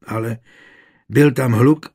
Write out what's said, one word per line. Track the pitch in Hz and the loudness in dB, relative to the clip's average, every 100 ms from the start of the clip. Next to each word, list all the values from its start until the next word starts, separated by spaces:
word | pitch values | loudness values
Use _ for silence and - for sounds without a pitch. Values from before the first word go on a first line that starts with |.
| - | -10
ale | 110 113 113 _ _ - _ _ _ - | -8 -8 -10 _ _ -20 _ _ _ -4
byl | 135 147 | 2 2
tam | 131 131 | 2 -2
hluk | 113 131 156 - | 2 2 0 -4